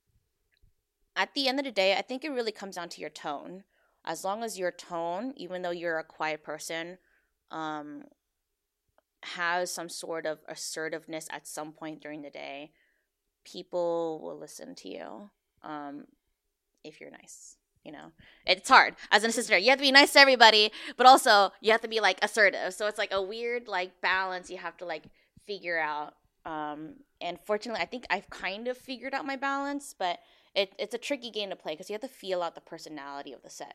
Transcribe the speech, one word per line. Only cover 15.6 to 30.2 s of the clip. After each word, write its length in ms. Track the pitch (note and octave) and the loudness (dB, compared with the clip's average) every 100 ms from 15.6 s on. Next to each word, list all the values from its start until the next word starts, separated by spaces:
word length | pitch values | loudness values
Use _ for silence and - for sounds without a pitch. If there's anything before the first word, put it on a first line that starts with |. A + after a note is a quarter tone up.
um, 420 | - D3+ C#3+ C#3+ - _ _ _ _ _ _ _ | -14 -12 -12 -14 -18 _ _ _ _ _ _ _
if 160 | - D#3 | -20 -20
you're 100 | - | -20
nice. 460 | - - - - - _ _ | -20 -20 -20 -20 -20 _ _
You 60 | - | -20
know, 220 | C#3+ D#3+ - - _ - | -18 -20 -20 -20 _ -2
it's 220 | F#3 - | -2 6
hard. 260 | B3+ C#3 - - | 8 8 2 2
As 140 | G#3 | 2
an 60 | A3+ | 4
assistant, 320 | A#3 A3 G3 | 0 2 4
you 80 | A#3 | 4
have 80 | C4 | 4
to 60 | |
be 60 | C#4 | 6
nice 220 | C#4 D4 | 8 8
to 80 | D4 | 10
everybody, 500 | C#4 B3 A3+ G#3+ G#3+ - - B3+ | 8 10 10 10 4 0 -8 8
but 100 | B3 | 10
also 440 | C4 C4 G#3 F#3+ - | 10 10 6 6 2
you 120 | G#3 | 2
have 80 | A3+ | 2
to 80 | A#3+ | 2
be, 100 | A3 | 2
like, 200 | G3+ F#3 | 2 2
assertive. 520 | G#3 - G3+ B2+ D#3 | 0 4 4 4 -2
So 120 | F#3 G#3 | -4 -4
it's, 120 | G#3+ | -2
like, 140 | G3+ | -2
a 80 | G3 | -2
weird, 460 | F#3+ A3+ A#3+ A#3+ A#3+ | -2 -4 -6 -6 -4
like, 340 | F#3+ F#3 - | -4 -4 -2
balance 500 | F#3 F#3 F#3+ F3+ F3+ | 0 0 0 -6 -10
you 80 | F#3 | -12
have 180 | F3 E3 | -12 -10
to, 80 | |
like, 200 | F3 D#3 - - _ _ - | -8 -8 -10 -20 _ _ -12
figure 340 | G3 E3+ E3+ | -10 -4 -2
out. 340 | D#3 D3+ D3+ - _ _ | -2 -4 -8 -14 _ _
Um, 520 | - D#3 D3+ D3 D#3 - _ - | -10 -8 -6 -8 -12 -16 _ -10
and 200 | E3+ - | -10 -8
fortunately, 380 | - G#3 A#3+ A3 | -4 -4 -4 -6
I 40 | E3+ | -6
think 200 | B3+ - | -8 -4
I've 220 | F3+ - | -4 -4
kind 380 | - F#3 G3+ A#3+ | -10 -8 -6 -8
of 80 | B3 | -8
figured 380 | - B3+ B3+ | -10 -10 -6
out 120 | C4+ D4 | -6 -6
my 100 | C4+ | -6
balance, 580 | C#4 C#4 C#4 C#4+ - - | -4 -4 -4 -6 -10 -6
but 220 | F#3 F3 | -4 -4